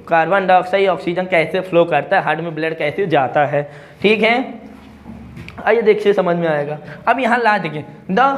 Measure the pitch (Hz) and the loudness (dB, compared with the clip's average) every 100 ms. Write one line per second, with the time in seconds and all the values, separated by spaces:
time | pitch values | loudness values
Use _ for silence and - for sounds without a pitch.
0 | - 165 160 196 185 185 175 196 196 170 | -2 0 2 2 4 4 4 0 2 0
1 | 170 175 185 175 151 185 - 170 165 147 | -2 -4 0 0 0 -2 0 2 2 2
2 | 143 190 147 160 170 156 160 160 151 143 | 0 0 0 -4 -4 -6 -6 -4 -4 -2
3 | 196 147 127 151 139 147 143 - - - | 0 0 2 0 0 0 -4 -12 -20 -2
4 | 202 220 214 240 - - - - - - | 0 2 2 0 -4 -10 -18 -20 -20 -20
5 | - - - - - - - 226 214 202 | -20 -18 -18 -18 -18 -6 0 2 2 2
6 | 214 196 180 175 170 151 143 151 - - | 2 2 0 0 0 -2 -4 -8 -12 -6
7 | - 262 240 240 226 208 165 147 135 - | -2 0 2 2 2 0 -2 -8 -14 -14
8 | - 190 269 | -4 0 2